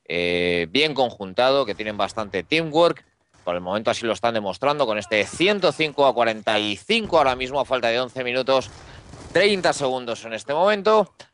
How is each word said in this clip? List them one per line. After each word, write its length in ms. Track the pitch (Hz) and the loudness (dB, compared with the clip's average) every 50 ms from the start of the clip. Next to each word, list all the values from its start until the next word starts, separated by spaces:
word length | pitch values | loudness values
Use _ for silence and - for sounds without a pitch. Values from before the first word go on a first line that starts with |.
| _ | _
eh, 640 | - 80 87 87 87 87 87 87 87 87 87 85 80 | -8 -4 -2 -2 0 0 0 0 0 0 0 -2 -2
bien 240 | 87 131 151 156 143 | 0 0 0 0 2
conjuntado, 720 | 131 135 117 101 95 101 95 92 117 123 131 135 139 135 | 0 0 -2 -2 -6 -12 -8 -2 0 2 2 4 2 0
que 100 | 107 98 | -2 -4
tienen 220 | - 107 107 107 101 | -8 -6 -8 -4 -4
bastante 460 | 101 95 - 113 107 98 92 95 85 | -4 -4 -4 -6 -8 -4 -4 -4 -4
teamwork. 600 | - 151 160 165 160 143 156 170 170 160 - - _ _ _ _ _ _ _ - | 0 -2 -2 0 0 2 4 4 4 2 0 -10 _ _ _ _ _ _ _ -6
Por 120 | 90 87 | -4 -4
el 60 | 90 | -4
momento 280 | 90 90 95 107 113 120 | -2 -2 -4 -2 0 0
así 160 | 113 - 117 | -2 -2 0
lo 60 | 117 | -4
están 220 | 104 92 - 117 117 | -2 0 0 -2 -2
demostrando 520 | 113 104 98 92 - - 139 147 147 139 | 0 -4 -4 -6 -2 -2 -2 0 0 0
con 120 | 113 107 107 | 0 0 -4
este 260 | 101 - 110 107 98 | -2 0 0 0 0
ciento 460 | - - - 165 190 208 202 180 170 | 0 -2 0 0 0 2 2 0 0
cinco 340 | 143 - 160 151 135 - 143 | 0 0 -4 -4 0 2 2
a 80 | 135 120 | 4 4
cuarenta 460 | 117 117 113 110 107 101 - 110 104 | 4 2 0 0 -2 -2 -2 0 0
y 160 | 104 104 104 | 0 -2 -4
cinco 420 | 101 - - 214 233 214 180 180 160 | -6 -4 -2 -2 -2 0 2 2 4
ahora 160 | 147 135 127 | 4 4 2
mismo 280 | 127 131 127 135 143 | -2 -4 -4 -2 -4
a 40 | 123 | -2
falta 220 | - 131 127 117 117 | 0 -2 0 0 2
de 100 | 113 123 | 0 0
once 240 | 127 123 - 131 127 | -2 -4 -4 -6 -6
minutos, 440 | 123 120 131 127 123 135 131 123 - - - - - - - - - - - - - | -4 -2 -2 0 2 2 2 2 -2 -10 -18 -20 -20 -20 -20 -20 -20 -20 -18 -10 -2
treinta 400 | - 165 190 208 208 190 165 170 | 0 2 4 4 2 2 2 0
segundos 540 | 139 - 143 131 131 127 123 117 113 - - | 0 0 0 -2 -2 -2 -4 -6 -8 -8 -8
en 80 | 117 113 | -10 -10
este 200 | 110 - - 143 | -10 -6 -4 0
momento. 600 | 156 180 202 214 208 190 208 220 214 196 - _ - - _ | 2 2 2 2 2 2 4 4 4 4 2 _ -20 -20 _